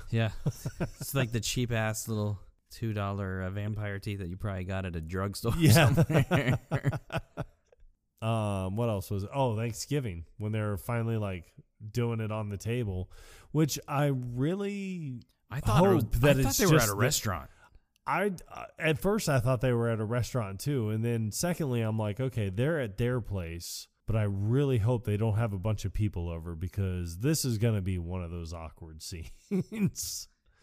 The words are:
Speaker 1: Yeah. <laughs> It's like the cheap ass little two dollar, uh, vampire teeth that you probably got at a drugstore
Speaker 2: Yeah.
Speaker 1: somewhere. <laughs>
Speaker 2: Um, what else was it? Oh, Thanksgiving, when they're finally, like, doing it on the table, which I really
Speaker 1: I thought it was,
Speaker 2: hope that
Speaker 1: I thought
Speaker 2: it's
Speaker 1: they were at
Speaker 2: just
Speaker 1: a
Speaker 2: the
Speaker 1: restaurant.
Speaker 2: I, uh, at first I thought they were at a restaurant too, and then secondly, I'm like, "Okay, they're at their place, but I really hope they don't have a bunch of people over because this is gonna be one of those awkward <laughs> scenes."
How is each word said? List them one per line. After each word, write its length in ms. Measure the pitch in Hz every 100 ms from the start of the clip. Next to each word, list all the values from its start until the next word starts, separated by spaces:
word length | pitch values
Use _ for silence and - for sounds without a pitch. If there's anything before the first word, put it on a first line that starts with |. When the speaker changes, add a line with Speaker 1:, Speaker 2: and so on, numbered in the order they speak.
| -
Speaker 1:
Yeah. 200 | 113 113 - -
<laughs> 340 | - - - - -
It's 120 | - 139
like 160 | 120
the 80 | 117
cheap 300 | - 135 120
ass 340 | 117 110 107 -
little 320 | 110 104 101 - _ _
two 220 | - 113
dollar, 480 | 104 98 101 95 92
uh, 80 | 92
vampire 500 | 98 104 107 104 98
teeth 200 | 110 101
that 100 | 90
you 80 | 95
probably 260 | 104 95
got 220 | 90 95 95
at 100 | 85
a 60 |
drugstore 520 | 78 92 98 95 117 160
Speaker 2:
Yeah. 360 | 160 113 143
Speaker 1:
somewhere. 680 | 143 - 156 131 165 123 147
<laughs> 60 | - 160 139 - - 160 - - - _ _ _ - _ _ _
Speaker 2:
Um, 540 | 113 113 107 98 95 101
what 140 | 120
else 200 | 101 -
was 140 | 101
it? 60 | 98
Oh, 220 | 143 131 110
Thanksgiving, 680 | 117 113 - 147 123 85 82 -
when 140 | 104
they're 240 | 110 107 101
finally, 400 | - 120 113 113
like, 300 | 104 92 - - - _ 107
doing 300 | 120 117 113
it 140 | 110
on 160 | 107 104
the 80 | 101
table, 520 | 110 120 110 92 90 - - - -
which 260 | 147 156 - -
I 200 | 143 147
really 1120 | 135 123 120 143 190 202 202 190 185 147 123 - _ _
Speaker 1:
I 120 | 131
thought 240 | 110 123 190
it 20 |
was, 160 | 175
Speaker 2:
hope 120 | 110 -
that 120 | 143 135
Speaker 1:
I 40 |
thought 60 | 135
Speaker 2:
it's 80 | 135
Speaker 1:
they 80 | 190
were 80 | 156
at 40 |
Speaker 2:
just 80 | 113
Speaker 1:
a 20 |
Speaker 2:
the 60 | 98
Speaker 1:
restaurant. 520 | 120 147 113 87 65 - - - _ _ -
Speaker 2:
I, 280 | 151 208 175 -
uh, 140 | - 58 -
at 220 | 160 156
first 300 | 190 214 -
I 100 | 139
thought 220 | 120 127
they 100 | 131
were 160 | 120 117
at 140 | 110
a 40 | 107
restaurant 540 | 120 107 127 101 101
too, 300 | 143 143 107
and 140 | 110
then 280 | 117 117 110
secondly, 480 | - 175 175 151 120
I'm 180 | 113 110
like, 220 | 107 98
"Okay, 300 | 131 123 98
they're 320 | 92 131 165
at 160 | 117 92
their 240 | 120 127
place, 680 | 107 101 85 85 - - - _ -
but 120 | 110
I 60 |
really 560 | 104 98 104 123 143 127
hope 260 | 104 123 -
they 100 | 104
don't 220 | 113 104
have 160 | 117
a 40 | 98
bunch 260 | 101 104 98
of 80 |
people 340 | - 104 - 85
over 260 | 82 82 82
because 640 | 90 - 95 90 85 85
this 260 | 123 156 135
is 120 | 110
gonna 240 | 117 107
be 180 | 92 92
one 220 | 85 92
of 100 | 85
those 200 | 85 82
awkward 480 | 85 80 - 80 78
<laughs> 0 |
scenes." 1300 | - 87 80 - _ 196 - 220 196 - - - - _ _ _